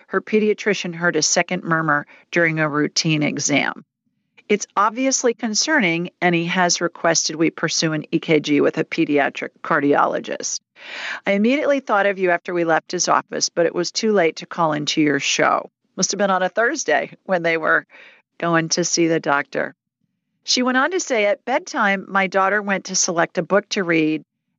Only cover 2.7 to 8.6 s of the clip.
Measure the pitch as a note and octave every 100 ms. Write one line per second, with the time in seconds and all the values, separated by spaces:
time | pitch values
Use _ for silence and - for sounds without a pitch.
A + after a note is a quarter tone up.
2.7 | D3 D3 - E3 D3+ D3 D3 C#3 C#3+ -
3.7 | - - _ _ _ _ _ - G#3 -
4.7 | - G#3 A3 C4+ C4 B3 A#3 A#3+ G#3 -
5.7 | D#4 F#3+ E3 F3 - F3 E3+ E3+ F3+ F3
6.7 | - B2+ - E3+ E3 - D#3 E3 - E3
7.7 | - E3 - - E3 - D#3 C#3+ C#3+